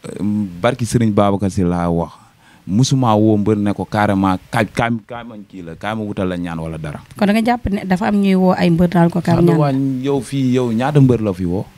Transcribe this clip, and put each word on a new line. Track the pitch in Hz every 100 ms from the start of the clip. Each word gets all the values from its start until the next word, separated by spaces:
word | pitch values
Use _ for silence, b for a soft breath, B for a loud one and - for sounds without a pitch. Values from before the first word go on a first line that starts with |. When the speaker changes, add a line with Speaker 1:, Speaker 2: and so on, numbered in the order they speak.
Speaker 1:
euh, | - - 104 104 101 87
barki | 117 131
Serigne | 117 123 113
Babacar | 101 101 101 98
Sy | 90
laa | 87 87 87
wax. | 85 82 - - _ b b -
Musuma | 98 135 135 123 107
woo | 110 107
mbër | 101 107
ne | 101
ko | 98 92
carrément, | 107 104 98 98 92 -
kaay, | - 101
kaay, | - 117 117 101
kaay | 117
ma | 117 107 101
kii | 95
la, | 85
kaay | 82 101 110
ma |
wutal | 107 101 92
la | 90
ñaan | 87 82
wala | 82 78
dara. | 78 73 - -
Speaker 2:
Kon | 196
da |
nga | 214
jàpp | 220 240 220
ne | 190 190
dafa | 185 220
am | 202
ñuy | 196
woo | 185 185
ay | 185 180
mbër | 165 175
naan | 175 170
ko | 175
kaay | 170 170
Speaker 1:
Xam | 170
nga | 165
Speaker 2:
ñaan. |
Speaker 1:
waa | 147 135 139 131
yow | 131 139
fii, | 113 139 131
yow | 123 123
ñaata | 113 131 147
mbër | 131 120
la | 107
fi | 90 90
woo? | 92 -